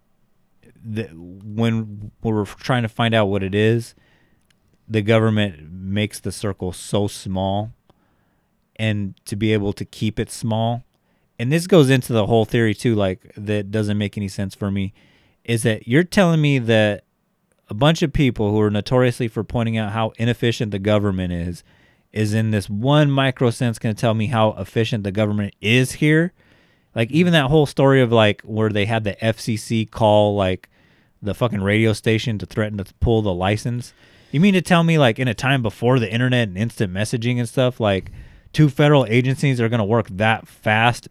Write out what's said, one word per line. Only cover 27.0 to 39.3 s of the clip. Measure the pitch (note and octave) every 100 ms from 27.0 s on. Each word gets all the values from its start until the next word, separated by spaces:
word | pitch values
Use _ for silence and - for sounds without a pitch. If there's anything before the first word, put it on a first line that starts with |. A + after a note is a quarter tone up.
| A#2
even | D3+ F3+
that | E3 C3
whole | D#3 C#3
story | - C#3 C3+
of, | A#2+
like, | A2+ G#2+ G2
where | - A2 A2
they | G#2 G2+
had | A2+ G#2
the | -
F | A2+ -
C | - G#2+
C | - A2+ G#2+
call, | - A2 G#2 G#2 G2+
like, | F#2 F#2 - _ _ _ _ _
the | G#2
fucking | F#2+ A#2 G#2+
radio | G2 G#2+ A2
station | G#2 A#2 A2 A#2+ G#2
to | F2+
threaten | A#2 G#2+ G#2
to | - _
pull | A#2+ A2
the | G#2
license. | F2+ F#2 G#2+ B2 A#2+ - - _ _ _
You | C#3
mean | G3+ F#3
to |
tell | - E3+
me, | E3 D#3
like, | B2+ A2+
in | B2+
a |
time | G2+ C3 C3+
before | A2 - A#2 C3
the | G#2
internet | A#2 B2+ B2 G#2+
and | F2+
instant | A2+ - G2+
messaging | F#2 A2 B2 A#2+ B2
and | A#2
stuff, | - B2+ A#2
like, | G#2+ F#2+ - - - - _
two | - D3+
federal | C#3+ D3 D3 G#2+
agencies | A#2+ B2+